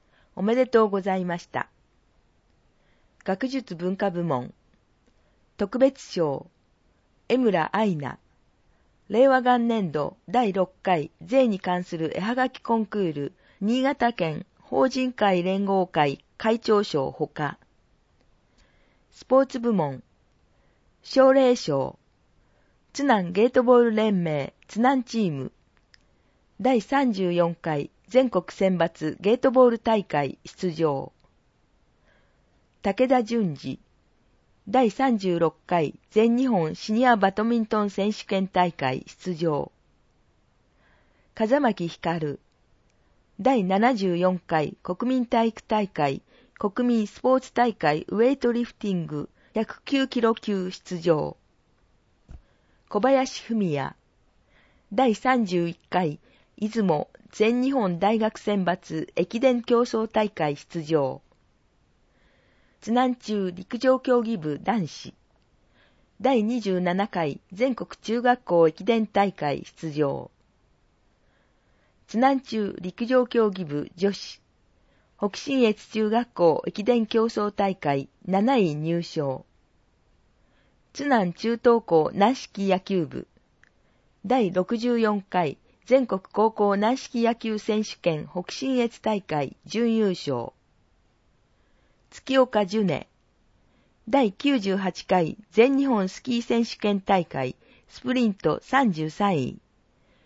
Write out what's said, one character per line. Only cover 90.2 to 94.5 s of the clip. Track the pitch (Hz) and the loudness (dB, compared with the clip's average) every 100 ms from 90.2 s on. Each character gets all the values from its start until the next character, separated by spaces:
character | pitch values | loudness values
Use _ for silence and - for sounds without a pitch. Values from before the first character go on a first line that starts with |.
| 147 123 - - _ _ _ _ _ _ _ _ _ _ _ _ _ _ _ | -4 -6 -8 -14 _ _ _ _ _ _ _ _ _ _ _ _ _ _ _
月 | - - 262 | -18 0 2
岡 | 247 214 196 | 2 2 0
ジ | 220 | 0
ュ | 190 | 0
ネ、 | 143 - _ _ _ _ _ _ _ _ _ - | -2 -8 _ _ _ _ _ _ _ _ _ -2
第 | 269 220 | 2 2
九 | - 285 | 0 -2